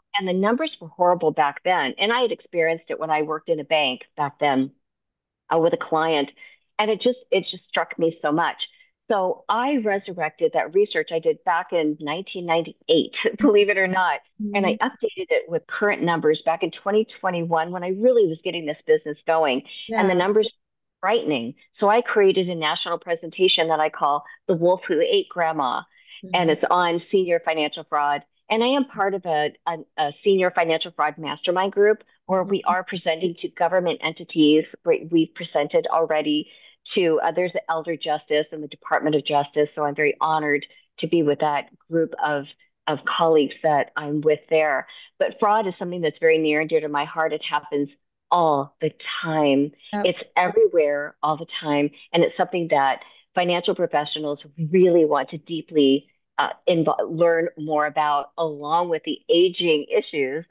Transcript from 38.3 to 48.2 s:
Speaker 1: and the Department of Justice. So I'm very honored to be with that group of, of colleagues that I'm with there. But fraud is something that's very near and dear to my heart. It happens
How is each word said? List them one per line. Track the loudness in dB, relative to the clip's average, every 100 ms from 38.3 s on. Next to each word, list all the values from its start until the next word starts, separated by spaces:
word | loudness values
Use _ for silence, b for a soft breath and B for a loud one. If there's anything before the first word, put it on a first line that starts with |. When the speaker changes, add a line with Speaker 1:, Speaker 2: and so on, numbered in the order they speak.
| -2 -2
Speaker 1:
and | -6
the | -12
Department | -12 -4 -2 0 -2
of |
Justice. | 0 -2 0 -2 -2 -2
So | -4
I'm |
very | 0 -2 0
honored | 0 0 0 -2 -4 b b -10
to | -2
be | 2
with | 2 2
that | 0 -2 -6 _ -4
group | -2 -2 -2
of, | -2 -2 -6 -16 _ _ -6
of | -4 -2
colleagues | 0 4 4 2 0
that | 0 0 0 -6
I'm | -6 -2
with | 0 0 0
there. | 0 2 -2 -4 B B -4
But | -4 0
fraud | 0 2 0
is | -6
something | -8 -4
that's | -4 0
very | 2 4
near | 2 0
and | 0
dear | -2
to | -2
my | -4 -4
heart. | -2 -2
It | -2 -4
happens | -6 -4 -4 -4 _ _ _